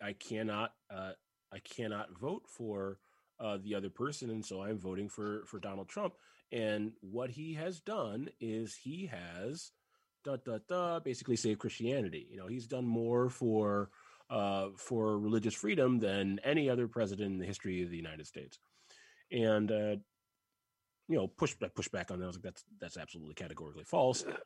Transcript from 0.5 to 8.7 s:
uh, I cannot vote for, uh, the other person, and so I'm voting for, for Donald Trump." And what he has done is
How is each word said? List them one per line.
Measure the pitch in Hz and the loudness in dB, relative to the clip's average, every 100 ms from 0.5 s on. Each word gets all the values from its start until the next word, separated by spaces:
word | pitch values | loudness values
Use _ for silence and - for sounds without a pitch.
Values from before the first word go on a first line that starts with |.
| 104 113 - - | 0 -2 -4 -12
uh, | 95 95 - _ _ _ | -8 -8 -10 _ _ _
I | 98 | -14
cannot | - - 110 104 104 87 | -10 -6 -4 -4 -6 -6
vote | 135 214 - | -6 -6 -8
for, | - 113 101 98 95 _ _ _ - | -10 -6 -4 -4 -6 _ _ _ -8
uh, | 110 101 | -4 -4
the | 101 101 | -2 -4
other | 98 | -4
person, | - 135 143 123 | -4 -4 -4 -4
and | 110 | -4
so | 104 95 | -4 -6
I'm | 101 107 | -4 -4
voting | 92 92 104 | -2 -4 -4
for, | - 104 107 - | -4 -4 -4 -6
for | 104 | -8
Donald | 101 98 - | -6 -6 -8
Trump." | 202 190 - - _ _ | -4 -4 -6 -20 _ _
And | 120 110 107 107 - | 0 2 2 -2 -6
what | 95 113 127 | -8 -4 -4
he | 120 160 156 | -6 -6 -4
has | 170 170 | -4 -6
done | - 214 113 110 147 - | -4 -2 -2 -2 -6 -6
is | 113 110 110 | -4 -2 -4